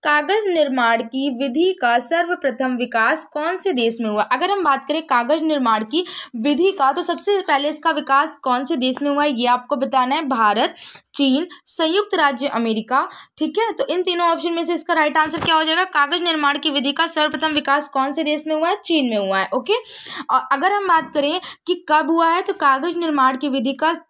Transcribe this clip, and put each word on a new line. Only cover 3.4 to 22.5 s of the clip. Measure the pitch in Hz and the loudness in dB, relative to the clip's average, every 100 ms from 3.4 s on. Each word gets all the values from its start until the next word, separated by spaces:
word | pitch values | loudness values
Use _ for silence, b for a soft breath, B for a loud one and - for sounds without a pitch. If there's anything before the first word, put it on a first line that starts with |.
| 311 359 | -4 -4
से | 392 | -2
देश | 269 226 233 | 0 0 0
में | 226 | -2
हुआ? | 208 | -2
अगर | 208 254 349 | 0 0 0
हम | 403 | 0
बात | 320 269 262 | 0 0 0
करें | 302 | -4
कागज | 320 247 233 320 | 0 -2 2 0
निर्माण | 311 302 247 220 | 2 0 0 0
की | 214 302 359 B B 233 | 0 -4 -4 B B -4
विधि | 247 294 370 | 0 2 2
का, | 381 269 | 2 0
तो | 262 | 0
सबसे | 330 339 - 403 | -4 -4 0 0
पहले | 370 285 285 | 2 0 0
इसका | 302 339 | -2 -2
विकास | 302 277 269 311 - | -2 2 2 2 -4
कौन | - 247 | -2 0
से | 269 330 | 0 0
देश | 254 254 | 0 0
में | 285 | 0
हुआ | 285 | 0
है, | 294 | 0
ये | 240 240 | 0 0
आपको | 247 247 285 | 0 0 -4
बताना | 254 262 247 294 | 0 0 0 0
है, | 294 | -2
भारत, | 247 214 208 330 - B B B - | 2 2 4 0 -2 B B B 0
चीन, | 277 262 349 B - | 2 2 0 B -6
संयुक्त | - 320 359 403 359 | 0 2 2 0 2
राज्य | 294 247 269 | 2 2 -4
अमेरिका, | 233 233 220 - 254 370 B B - | -2 -2 -2 0 -2 -2 B B -6
ठीक | 311 403 | -2 0
है। | 453 | -2
तो | 330 - | -2 -2
इन | 339 | 0
तीनों | 370 339 339 | 0 0 2
ऑप्शन | 330 330 | 0 -2
में | 339 | -2
से | 330 | -2
इसका | 339 330 | -4 0
राइट | 330 302 311 | 2 2 2
आंसर | 311 311 | 0 0
क्या | 339 320 | 2 2
हो | |
जाएगा? | 320 320 | 2 0
कागज | 370 320 285 339 | 0 0 0 0
निर्माण | 349 320 285 285 | 0 0 0 0
की | 311 | 0
विधि | 285 277 | 0 -2
का | 285 330 | 0 0
सर्वप्रथम | 320 302 302 311 | 2 0 0 -2
विकास | 294 294 285 294 | -2 0 0 0
कौन | 269 269 | -2 -2
से | 294 | -2
देश | 302 302 302 | -2 -2 -2
में | 311 | -2
हुआ | 330 | 0
है? | 403 - | -2 0
चीन | 330 254 | 0 2
में | 214 196 | 0 0
हुआ | 190 | 0
है, | 190 | 0
ओके। | 247 220 453 494 B B B 294 | -4 0 -2 -2 B B B 0
और | 262 - | 0 2
अगर | 277 359 | 0 2
हम | 415 381 | 0 2
बात | 330 - | 0 2
करें | 302 285 349 B B - | -2 0 -2 B B -6
कि | 349 - | -6 2
कब | 302 294 | 2 4
हुआ | 330 330 | 2 4
है, | 339 | 2
तो | 370 | -2